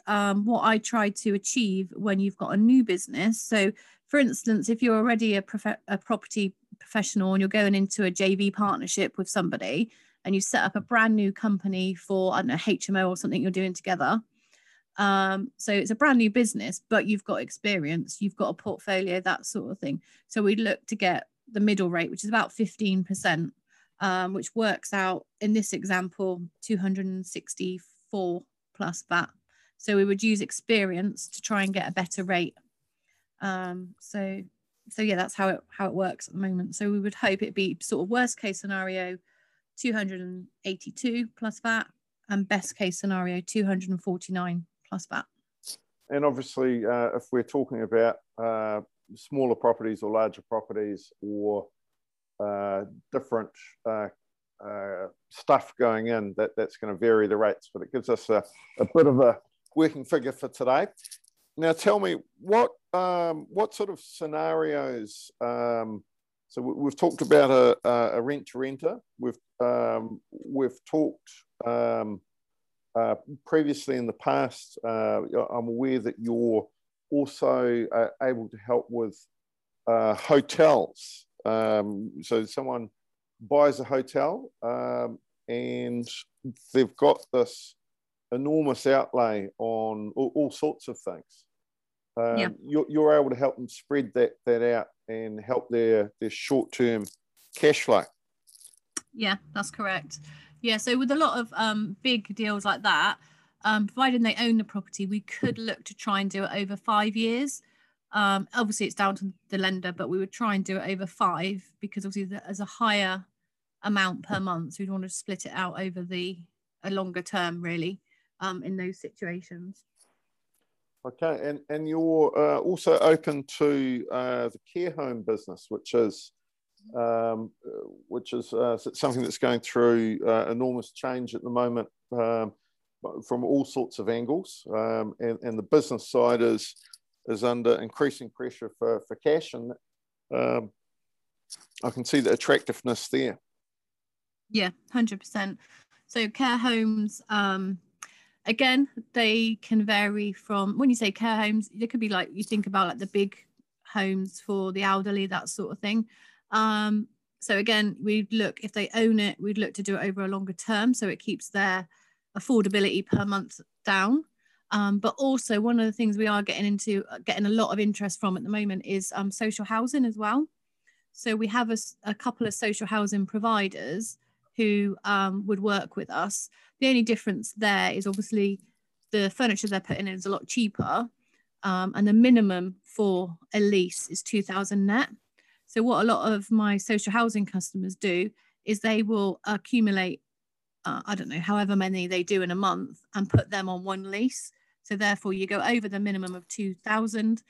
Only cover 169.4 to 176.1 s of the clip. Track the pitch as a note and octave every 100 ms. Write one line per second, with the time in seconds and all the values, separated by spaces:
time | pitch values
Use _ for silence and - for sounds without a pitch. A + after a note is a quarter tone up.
169.4 | A3 G#3+ G3+ A3 A#3+ C#4+ A#3+ G#3 G#3 B3+
170.4 | D#4 _ _ _ _ _ _ - A#3 A3
171.4 | A3 A#3 A3+ A3+ - - G#3 G#3 B3 -
172.4 | A3 - G#3+ G#3 G#3 G#3+ G3+ G3+ F#3+ G#3+
173.4 | A3+ G#3+ F#3+ - G#2+ F3+ A3+ - _ _
174.4 | _ - G#3+ G#3 G3+ F#3+ G3+ G3+ G3 F#3+
175.4 | G3+ G3 G#3 G3+ - - -